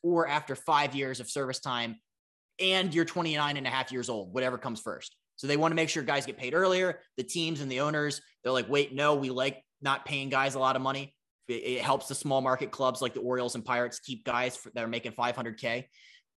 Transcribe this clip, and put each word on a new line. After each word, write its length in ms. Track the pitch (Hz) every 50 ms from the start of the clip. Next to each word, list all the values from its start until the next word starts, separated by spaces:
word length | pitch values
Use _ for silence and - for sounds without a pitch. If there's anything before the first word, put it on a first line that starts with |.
| -
or 240 | 170 175 170 160
after 280 | 139 143 151 147 - 135
five 400 | - - - 160 143 147 139 127
years 260 | 139 135 131 131 120
of 80 | 123 113
service 300 | - 143 139 127 131 -
time, 360 | - 143 123 120 117 117 113 110 _ _ _ _ _ _ _ _ _ _ _ -
and 360 | 190 190 190 190 190 190 156
you're 100 | 165 165
twenty-nine 520 | 165 - 180 170 160 156 147 147 147 143
and 100 | 143 135
a 40 | 127
half 220 | 123 131 131 - 127
years 160 | 127 120 120
old, 240 | 120 110 98 90 90
whatever 240 | 127 127 127 123 120
comes 220 | - 131 113 107
first. 340 | - 113 90 65 - - - _ _ _ _
So 100 | - -
they 100 | 135 147
want 160 | 147 156 165 160
to 40 |
make 120 | 160 160 156
sure 140 | - 165 139
guys 220 | 120 143 143 135
get 140 | 139 117 -
paid 160 | 131 123 139
earlier. 460 | 170 190 190 185 185 185 180 165 - - _ _
The 80 | - 127
teams 360 | 123 - 175 165 160 165 139
and 100 | 143 135
the 100 | 127 127
owners, 420 | 143 147 151 151 147 147 139 - - _ _ _ _
they're 100 | 120 131
like, 160 | 127 117 98
"Wait, 260 | 139 143 143 139 131
no, 200 | 135 147 151 151
we 160 | 143 139 131
like 320 | 127 127 131 139 - - _ _ _ _ 139
not 240 | 139 139 135 -
paying 240 | - 147 139 135 135
guys 240 | 143 135 135 139 131
a 40 | 135
lot 180 | 131 131 131
of 60 | 127 131
money." 320 | 131 135 139 139 143 _ _ _ _ _ _ _ -
It, 60 | 120
it 260 | 117 - 117 127 123 117
helps 240 | - 139 139 -
the 80 | - 139
small 260 | - - 147 135 135
market 300 | 127 131 131 131 143 117
clubs 320 | - - 139 127 123 - 135
like 120 | 123 -
the 60 | 123
Orioles 360 | 104 123 127 127 123 123 -
and 80 | 117 110
Pirates 340 | 123 123 120 123 120 - -
keep 260 | - - 131 110 -
guys 300 | 127 120 120 127 127 123
f-, 180 | - - - -
that 100 | 120 117
are 40 | 113
making 240 | 117 117 - 123 107
five 220 | - 123 120 120
hundred 240 | 131 120 117 110 110
K. 300 | - 120 113 123 127 - _ - - - - - _ _ _